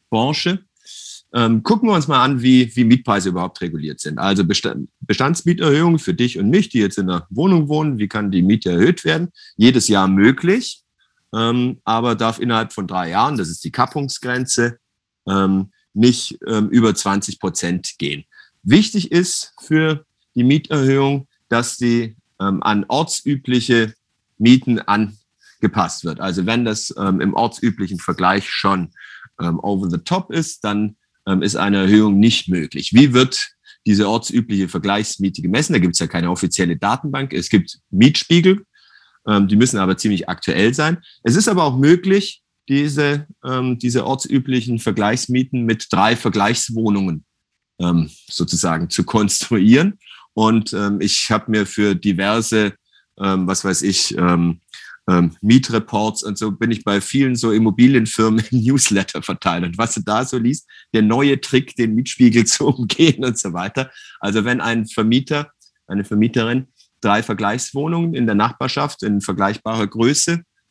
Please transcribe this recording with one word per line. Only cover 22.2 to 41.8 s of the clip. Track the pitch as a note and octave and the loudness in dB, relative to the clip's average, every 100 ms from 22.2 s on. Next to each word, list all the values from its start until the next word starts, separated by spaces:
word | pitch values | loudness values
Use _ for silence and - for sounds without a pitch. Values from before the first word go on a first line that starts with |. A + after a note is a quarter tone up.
| _ - | _ -6
ähm, | G2 G2 | -2 -2
an | - G#2 F#2 | 0 -2 0
ortsübliche | C3+ D#3+ - - C3+ B2+ B2+ A#2+ A#2+ A2 - _ _ _ - | -2 -2 -4 -4 -4 0 -2 2 2 2 -6 _ _ _ 0
Mieten | A2+ B2+ C3 A#2 | 4 4 2 -4
angepasst | - G#2+ G#2 G#2 _ _ _ - - G#2+ F2 - | -2 -2 -4 -6 _ _ _ -4 -2 0 -4 -4
wird. | E2+ D#2 | -10 -8
Also | F#2+ F2+ F#2 | -6 -4 -2
wenn | A#2 | -2
das, | A#2 G#2+ - - | -2 -4 -8 -6
ähm, | G2 F#2+ | -2 0
im | G2 | 0
ortsüblichen | - A2+ - A#2+ G2 F#2+ F2+ | -2 -4 -2 -4 -4 -6 -8
Vergleich | - E2+ F2+ G2 - | -8 -2 0 0 -4
schon, | - G2 F#2+ E2 _ - - - - | -4 -2 -2 -4 _ -20 -20 -20 -8
ähm, | E2+ E2 | -6 -4
over | - G2 F#2+ | -4 -4 -4
the | E2+ | -4
top | - F#3 - | -2 -4 -4
ist, | E3 D#3+ - | -6 -6 -6
dann, | G#2+ G#2 G#2 - _ _ - | -6 -4 -4 -8 _ _ -4
ähm, | F#2+ | -2
ist | G2+ | 0
eine | G#2 G2 G2 | -2 0 2
Erhöhung | F#2+ G#2+ G#2+ G2 | 4 6 6 4
nicht | A2+ A2+ - | 4 2 -2
möglich. | F2+ D2 D2 - | -4 -4 -8 2
Wie | A#2+ C#3+ | 6 6
wird | B2 B2+ - - _ _ - G#2+ | 6 2 0 -8 _ _ -8 0
diese | G2+ G2+ | 2 2
ortsübliche | A2+ - A#2+ A#2 G2+ F2+ | 0 -2 -4 -2 -2 -2
Vergleichsmiete | F2+ G2 G#2 G#2+ - G2 - | -4 -2 -2 -2 -4 -4 -2
gemessen? | F2 A2+ D3+ | -2 -2 0
Da | C3 | 2
gibt's | F2 - | 2 0
ja | D#2+ | -4
keine | E2+ F2 | -4 -4
offizielle | F2+ F2 - F2 D#2+ | -2 -4 -2 -2 -2
Datenbank. | G2+ B2 D3 C3+ C3+ | -2 -2 -4 -6 -6
Es | - F2 | -6 0
gibt | G3+ - - - | 0 0 -12 -6
Mietspiegel, | F#2+ B2+ D3+ - E3+ F#3 G3+ - _ _ _ _ _ - | 4 4 4 2 4 4 2 -2 _ _ _ _ _ 0
ähm, | G#2 G2 | 2 4
die | G#2 | 4
müssen | B2 G#2+ | 2 2
aber | F#2 F#2 | -2 0
ziemlich | A2 F#2+ - | 0 -2 -4
aktuell | F2 - D2+ G#2+ | -8 -4 0 0
sein. | C3 D#3 E3+ _ _ | 2 -2 -2 _ _
Es | A#2 D#3+ | 0 2
ist | A3 | 2
aber | F3+ | 2
auch | D3+ | 0
möglich, | B2+ | 2